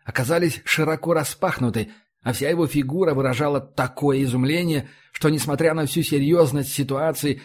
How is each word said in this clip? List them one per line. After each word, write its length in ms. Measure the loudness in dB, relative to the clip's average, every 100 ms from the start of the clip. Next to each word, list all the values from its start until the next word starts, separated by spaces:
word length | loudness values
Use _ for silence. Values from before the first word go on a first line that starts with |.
оказались 580 | -6 -2 0 2 0 -2 -4
широко 480 | 0 0 -2 0
распахнуты, 800 | 0 -2 -2 -2 0 -2 -2 -6 -10 _ _
а 120 | -6
вся 160 | -2 0
его 180 | 0 0
фигура 460 | 0 0 0 2
выражала 480 | 2 0 0 0 -2
такое 600 | -4 -4 -4 0 0 2
изумление, 640 | 2 0 0 0 0 -2 -4 -14 _
что, 160 | -2 0
несмотря 440 | 0 -2 0 2
на 120 | 2 -2
всю 180 | 0
серьёзность 720 | 0 2 4 4 4 2 -2
ситуации, 680 | -4 -2 -2 -2 -2 -2 -4